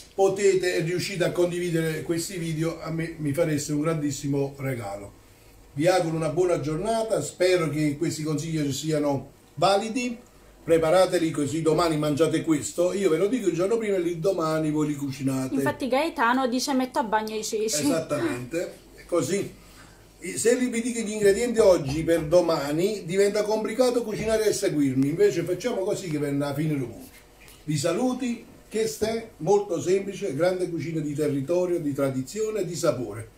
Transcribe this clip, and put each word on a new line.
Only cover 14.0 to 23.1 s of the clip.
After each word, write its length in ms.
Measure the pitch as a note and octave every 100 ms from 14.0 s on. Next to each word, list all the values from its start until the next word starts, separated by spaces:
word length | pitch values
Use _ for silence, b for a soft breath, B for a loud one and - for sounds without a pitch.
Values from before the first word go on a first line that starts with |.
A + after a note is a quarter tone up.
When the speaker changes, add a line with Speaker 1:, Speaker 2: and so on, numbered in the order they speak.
Speaker 1:
lì 180 | E3+ E3+
domani 520 | G3 F3+ D#3+ D#3+ D#3
voi 160 | D3+ D3+
li 80 | C#3
cucinate. 580 | C#3 C3 C3+ C3 C3
Speaker 2:
Infatti 340 | C4+ C#3 - C4
Gaetano 600 | B3+ E4 - A#3 B3+ C4
dice: 260 | B3+ B3+
"Metto 240 | C4 B3+ D#4
a 60 |
bagno 320 | A#3 G#3+ G#3+ A3
i 80 |
ceci." 400 | A3 A3 A3 -
Speaker 1:
Esattamente, 920 | D4 E3 - C#3+ D#3+ B2+ B2 E3 F#3+ - - - -
così. 480 | E3+ C3+ G3 F3+ - B B B B B - F3+ F#3
Se 200 | A3 B3
li 120 | B3
vi 120 | A3+
dico 200 | A#3+ A3+
gli 100 | G3+
ingredienti 480 | G#3+ G3+ G3 B3 A3
oggi 440 | G3+ E3+ C3 D3+
per 200 | D#3+ E3
domani 840 | D3+ F3 E3+ D#3 C#3 D3+ G3 G#3
diventa 380 | E3+